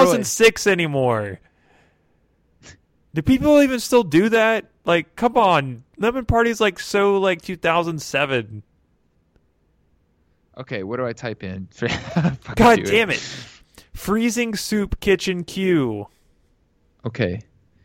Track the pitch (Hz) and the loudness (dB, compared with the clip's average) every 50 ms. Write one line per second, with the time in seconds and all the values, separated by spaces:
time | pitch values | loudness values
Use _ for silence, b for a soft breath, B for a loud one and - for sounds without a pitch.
0 | 262 - 165 - 196 - - - 226 226 220 - - 202 190 175 165 151 143 135 | 6 6 4 0 -2 -4 0 4 4 4 4 4 0 0 0 0 0 -2 -2 0
1 | 127 123 113 107 104 98 92 - _ _ _ _ _ _ _ _ _ _ _ _ | 0 0 0 -2 -4 -8 -10 -14 _ _ _ _ _ _ _ _ _ _ _ _
2 | _ _ _ _ _ _ _ _ _ _ _ _ B B B B _ _ _ _ | _ _ _ _ _ _ _ _ _ _ _ _ B B B B _ _ _ _
3 | _ _ - 160 - - 262 254 285 302 294 285 285 262 254 233 - - 247 240 | _ _ -6 -4 2 2 2 2 4 6 6 6 6 4 0 -4 -2 2 2 2
4 | 220 151 147 170 208 226 226 226 220 220 226 208 - _ _ _ - - 170 170 | 2 4 2 2 4 4 2 2 2 2 0 -2 -4 _ _ _ -2 0 0 0
5 | 156 _ - - 233 247 233 247 214 185 170 147 139 131 123 117 - _ _ 165 | -2 _ -6 -2 -2 2 2 4 4 4 4 2 0 -2 -10 -14 -18 _ _ -2
6 | 196 233 247 269 226 - 233 233 233 233 220 220 220 202 180 - - - - 202 | -2 -2 -2 -2 -2 0 2 2 2 2 0 0 0 -2 -2 -4 -10 -4 0 2
7 | 202 202 196 196 190 190 180 165 - - 180 - - 165 165 175 170 170 165 147 | 2 2 2 2 2 0 -2 -2 -6 -12 -10 -4 -2 0 0 0 -2 -2 -6 -8
8 | - - - 139 147 139 131 120 107 107 110 107 - _ _ _ _ _ _ _ | -8 -6 -2 -2 -2 0 -2 -4 -4 -6 -14 -18 -18 _ _ _ _ _ _ _
9 | _ _ _ _ _ _ _ _ _ _ _ _ _ _ _ _ _ _ _ _ | _ _ _ _ _ _ _ _ _ _ _ _ _ _ _ _ _ _ _ _
10 | _ _ _ _ _ _ _ _ _ _ - - 131 - 127 101 92 98 120 127 | _ _ _ _ _ _ _ _ _ _ -20 -18 -14 -10 -10 -8 -8 -8 -8 -6
11 | 127 117 - - - 113 107 - 98 92 95 95 92 - _ - 120 117 - - | -6 -8 -8 -8 -10 -10 -10 -10 -10 -12 -10 -12 -14 -14 _ -6 -4 -4 -4 -4
12 | - - - 175 147 165 135 - - - - - 220 240 226 - - 196 202 226 | -6 -4 -2 0 0 0 -2 -4 -12 -8 0 4 6 6 6 4 2 0 0 0
13 | 226 180 123 - - - - 131 117 B B B B B B B B B B - | 0 0 -4 -6 -6 -12 -14 -16 -18 B B B B B B B B B B -10
14 | - 180 208 226 233 240 208 240 240 226 214 - - - 214 214 202 - - - | -6 -2 -2 0 0 0 0 -2 -4 -4 -4 -8 -6 -4 -2 -2 -2 -2 -6 -4
15 | - 202 190 185 - 190 180 175 170 - - 190 190 185 175 156 131 117 107 104 | 0 0 0 0 0 -4 -4 -4 -6 -8 -6 -4 0 2 2 2 0 -2 -4 -8
16 | 101 - _ _ _ _ _ _ _ _ _ _ _ _ _ _ _ _ _ _ | -10 -14 _ _ _ _ _ _ _ _ _ _ _ _ _ _ _ _ _ _
17 | - 117 - - 110 90 90 113 - _ _ _ _ _ _ _ | -12 -10 -4 -2 -4 -2 -4 -8 -12 _ _ _ _ _ _ _